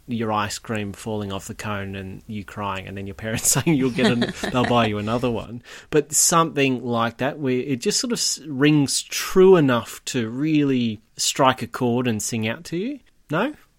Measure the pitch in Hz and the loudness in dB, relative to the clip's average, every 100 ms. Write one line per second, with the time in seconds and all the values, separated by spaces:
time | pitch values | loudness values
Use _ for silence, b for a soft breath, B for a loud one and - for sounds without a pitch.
0 | - 117 110 104 101 - - 110 101 95 | -8 -4 -2 -2 -2 -6 -6 -6 -6 -8
1 | 117 107 101 95 - 107 110 101 98 98 | -8 -6 -6 -8 -10 -12 -8 -8 -8 -10
2 | 95 98 - 107 98 - 101 95 95 95 | -12 -14 -12 -12 -10 -8 -6 -6 -8 -10
3 | 98 95 110 110 - - 170 147 131 120 | -10 -10 -8 -4 0 0 2 2 2 2
4 | 127 120 117 - - 127 123 120 113 104 | 2 2 -2 -4 -4 0 2 2 2 0
5 | 104 120 123 113 78 117 B B B 156 | -2 -2 -2 -4 -8 -14 B B B 0
6 | 151 - - 170 165 131 139 127 123 117 | 0 0 2 4 2 2 0 0 -2 0
7 | 113 113 131 151 139 127 131 127 208 202 | 0 -2 -4 -2 -2 0 0 -2 0 -2
8 | 254 240 - - 151 131 147 151 135 - | -2 -2 -2 -4 -8 2 6 6 4 -2
9 | - - - 190 185 185 139 120 110 - | -4 -8 0 8 10 10 8 2 -2 -12
10 | - 131 110 123 156 151 143 131 117 107 | -6 -4 -4 -2 0 2 2 2 0 -4
11 | _ - - - 135 - 117 - 123 120 | _ -4 -4 4 2 2 -6 -2 0 0
12 | 123 107 - 117 110 131 170 170 226 285 | 0 -2 -4 -4 -4 -6 -8 -6 -6 -8
13 | _ _ _ 151 247 294 _ | _ _ _ -2 -2 -6 _